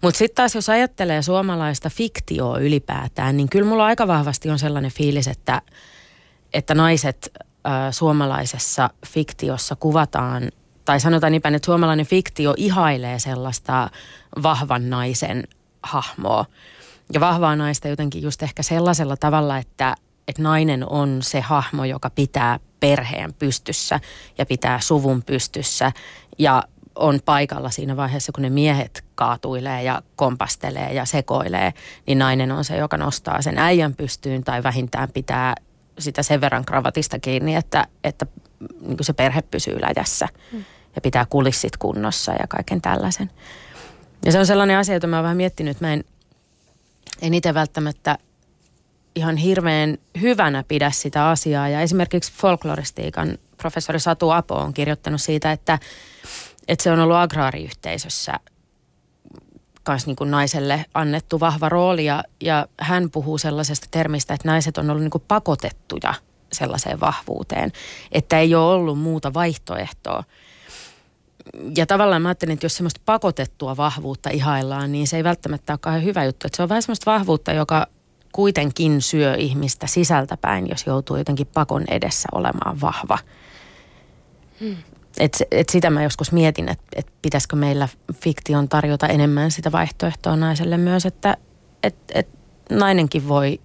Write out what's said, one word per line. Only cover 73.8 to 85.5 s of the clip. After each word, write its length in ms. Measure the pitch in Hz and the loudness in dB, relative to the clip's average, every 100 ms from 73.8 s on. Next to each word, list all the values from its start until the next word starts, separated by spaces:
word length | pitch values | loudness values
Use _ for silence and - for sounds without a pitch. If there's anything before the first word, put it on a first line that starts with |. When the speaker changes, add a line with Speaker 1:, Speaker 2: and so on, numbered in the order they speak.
| 151 143 143 135 - | 0 0 -8 -8 -4
Speaker 1:
ihaillaan, 640 | 151 139 139 131 139 139 | -2 0 0 -2 -4 -4
niin 160 | 143 147 | -2 -2
se 100 | 165 | 0
ei 60 | |
välttämättä 500 | 165 175 165 147 - | 0 -2 -4 -8 -6
ole 60 | 151 | -6
kauhean 220 | - 160 | -2 -2
hyvä 200 | 165 190 | 0 0
juttu. 240 | 139 131 - | -2 -2 -8
Että 100 | - | -4
se 60 | |
on 60 | 180 | 0
vähän 120 | 214 | 0
semmoista 300 | 226 226 - | -2 -2 2
vahvuutta, 420 | 220 190 156 - | 2 4 0 2
joka 340 | 156 151 156 - _ _ _ _ | -2 2 0 0 _ _ _ _
kuitenkin 720 | - 202 180 147 - 160 147 | 2 2 4 0 0 2 2
syö 340 | 127 156 143 131 | 2 2 2 2
ihmistä 520 | 147 135 139 - 139 | 0 -2 -2 -4 -2
sisältäpäin, 800 | - 160 156 135 180 - 98 92 | 2 4 2 0 -2 -2 0 -2
jos 160 | 170 - | -4 -2
joutuu 320 | 135 135 139 | -2 -2 -4
jotenkin 300 | 147 139 139 | -2 -2 0
pakon 360 | - 147 - 160 | 0 0 0 -2
edessä 420 | - - - - | -2 -2 -4 -2
olemaan 500 | - - - - 147 | -2 -2 -2 -4 -2
vahva. 360 | 139 - - - - - - - - - - - _ - _ _ _ _ | -2 -2 -2 -2 -2 -20 -20 -20 -20 -20 -20 -20 _ -20 _ _ _ _
Speaker 2:
Hmm. 160 | 220 185 160 - - - | -8 -8 -12 -20 -16 0
Speaker 1:
Et, 180 | 151 - - | 0 2 2